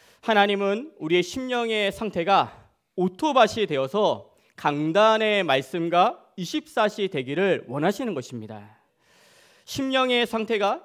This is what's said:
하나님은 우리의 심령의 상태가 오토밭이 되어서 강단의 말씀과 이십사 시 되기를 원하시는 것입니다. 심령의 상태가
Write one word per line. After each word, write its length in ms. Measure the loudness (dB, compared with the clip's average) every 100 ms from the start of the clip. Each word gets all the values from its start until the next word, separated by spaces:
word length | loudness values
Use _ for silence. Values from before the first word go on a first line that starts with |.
| _ _
하나님은 680 | 2 4 4 2 0 -2 -6 -12
우리의 260 | 0 2
심령의 720 | 2 -6 -4 -4 -2 0 -2
상태가 800 | -2 -6 -2 2 4 2 -6 _ _ _ -2
오토밭이 720 | -2 0 0 4 2 2 -2
되어서 680 | -2 -2 0 0 -2 -8 _ _ -4
강단의 840 | -2 -2 0 4 4 4 2 0
말씀과 760 | 2 0 0 -6 0 2 2 0 _ -12
이십사 520 | -6 -6 -4 -2 -2
시 200 | 0 -4
되기를 580 | -4 -4 0 0 0 -2
원하시는 460 | -2 -2 -2 -6
것입니다. 640 | -6 -8 -12 -12 -16 -18 _ _ _ _ _ _ _ _ _ -12
심령의 600 | -6 -2 0 2 2 0
상태가 560 | -2 -2 0 0 -2